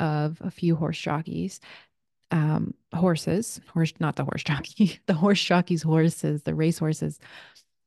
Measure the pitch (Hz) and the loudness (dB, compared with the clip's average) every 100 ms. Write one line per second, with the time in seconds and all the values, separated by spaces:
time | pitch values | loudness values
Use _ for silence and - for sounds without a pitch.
0 | 160 151 151 160 190 - 175 160 156 160 | -2 0 -2 -4 -8 -2 0 2 0 -4
1 | - 151 165 165 185 - - - - _ | -4 -4 -4 -6 -6 -8 -18 -20 -20 _
2 | _ _ _ 156 151 156 - - _ 165 | _ _ _ 0 2 2 -2 -6 _ 0
3 | 185 160 - 170 233 - - 170 160 - | 2 2 0 -2 -2 -10 -6 0 0 0
4 | 156 139 139 - - 143 - - 202 - | -4 -2 -4 -4 -2 -4 -4 0 0 0
5 | - 165 202 202 - 180 175 175 160 160 | -2 2 4 2 2 2 2 0 2 4
6 | 160 - 156 151 156 156 160 165 156 156 | 4 2 -2 -2 -2 0 0 0 -2 -2
7 | 156 151 - - - - _ _ | -4 -8 -14 -20 -20 -20 _ _